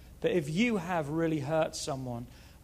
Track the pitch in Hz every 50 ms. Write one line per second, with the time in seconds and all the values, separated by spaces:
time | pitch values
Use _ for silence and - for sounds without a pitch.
0 | - - - - - 165 190 175 147 147 156 185 240 240 226 190 160 180 180 165
1 | 147 139 156 165 165 160 160 147 131 139 160 160 156 - - - - 156 139 131
2 | 131 123 120 117 120 - - - - - - -